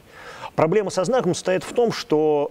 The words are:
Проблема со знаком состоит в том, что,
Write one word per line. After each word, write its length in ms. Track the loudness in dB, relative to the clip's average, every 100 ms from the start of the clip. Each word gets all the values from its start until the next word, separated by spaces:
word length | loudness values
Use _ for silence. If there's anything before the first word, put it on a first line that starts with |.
| -20 -20 -20 -16 -6
Проблема 360 | 0 2 2 0
со 140 | -2
знаком 300 | 0 2 0
состоит 280 | 0 -2 -2
в 100 | -2
том, 200 | 0 0
что, 580 | 0 0 2 2 2 0